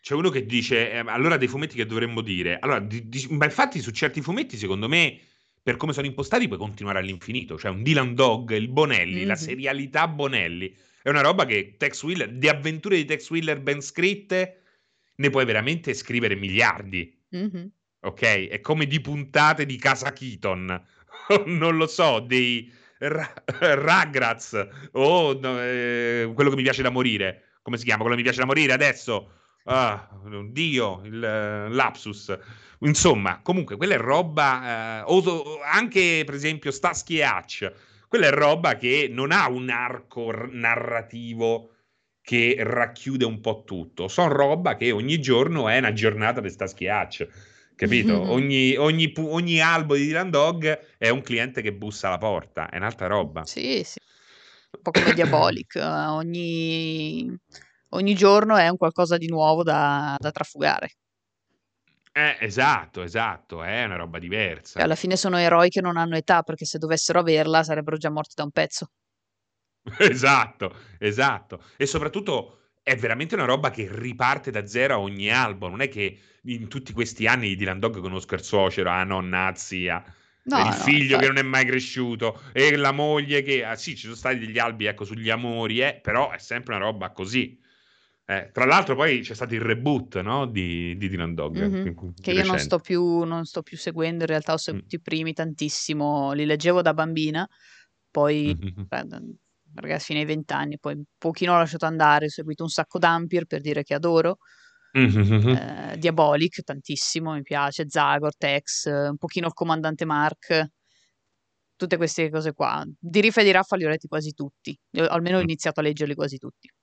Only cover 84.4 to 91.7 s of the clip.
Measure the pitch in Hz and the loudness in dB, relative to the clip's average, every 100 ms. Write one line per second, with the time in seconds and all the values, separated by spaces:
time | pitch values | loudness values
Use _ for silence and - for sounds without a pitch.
84.4 | 113 110 117 113 104 101 101 110 110 113 | -4 -2 -2 -2 -4 -4 -10 -6 -2 -2
85.4 | 120 117 113 113 135 - - 113 139 - | -2 -4 -2 0 -2 -2 -2 0 0 -4
86.4 | - 120 123 104 101 107 92 - 95 127 | -10 -10 -6 -4 -4 -4 -10 -10 -4 -4
87.4 | 113 - _ _ _ _ _ _ - 98 | -4 -8 _ _ _ _ _ _ -6 -6
88.4 | - - 127 175 180 131 156 127 127 110 | -6 0 4 4 2 0 0 0 -4 -10
89.4 | 123 117 110 113 135 143 - 95 95 131 | -6 -4 -2 0 0 0 -2 -6 -4 -2
90.4 | 131 107 87 85 87 87 101 92 85 82 | -2 -4 -4 -4 -6 -6 -6 -4 -4 -4
91.4 | 76 82 143 | -6 -4 -2